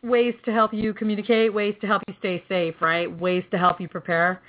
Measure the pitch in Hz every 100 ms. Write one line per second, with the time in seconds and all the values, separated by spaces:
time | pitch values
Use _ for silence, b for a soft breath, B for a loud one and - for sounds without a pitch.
0 | 233 240 240 233 - 220 220 214 214 208
1 | 214 208 214 220 226 208 208 202 202 202
2 | - 190 196 175 - 185 165 160 160 170
3 | 175 170 180 180 185 180 180 175 175 180
4 | 175 170 175 180